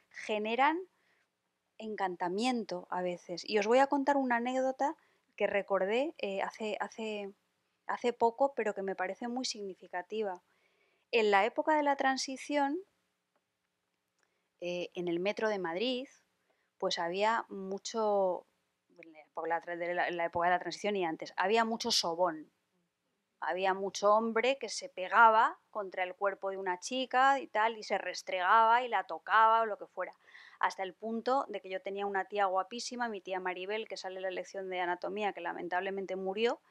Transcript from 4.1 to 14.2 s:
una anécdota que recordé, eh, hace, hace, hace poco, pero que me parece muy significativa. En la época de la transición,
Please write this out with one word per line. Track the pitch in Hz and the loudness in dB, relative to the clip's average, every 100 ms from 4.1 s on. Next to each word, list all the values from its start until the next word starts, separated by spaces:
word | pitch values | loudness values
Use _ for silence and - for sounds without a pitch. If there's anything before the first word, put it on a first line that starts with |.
| 285 | 2
una | 254 233 | 2 0
anécdota | 240 262 262 262 277 320 _ _ _ - | 0 0 -2 0 -2 -4 _ _ _ -2
que | 202 | 0
recordé, | 202 190 190 185 233 311 - | 0 0 0 2 0 0 -4
eh, | 208 190 | -6 -4
hace, | 190 - 214 202 | -4 -6 -6 -4
hace, | 208 - 220 208 196 - _ _ _ _ - | -6 -8 -8 -8 -10 -14 _ _ _ _ -8
hace | 208 240 | -4 -2
poco, | 233 233 233 277 262 | 2 2 4 0 2
pero | 214 | -2
que | 196 | -2
me | 190 - | -4 -4
parece | 185 190 240 | -4 -6 -6
muy | 247 254 | -6 -6
significativa. | 220 196 180 180 180 180 220 208 180 _ _ _ _ _ _ _ | -6 -10 -12 -10 -10 -6 -4 -4 -6 _ _ _ _ _ _ _
En | 233 214 | 2 6
la | 196 220 | 6 4
época | 302 302 302 | 2 2 2
de | |
la | 285 277 | 2 2
transición, | 269 262 - 262 - 294 277 339 392 _ _ _ _ _ _ _ _ _ _ _ _ _ | 0 0 -4 -8 -4 0 0 -2 -8 _ _ _ _ _ _ _ _ _ _ _ _ _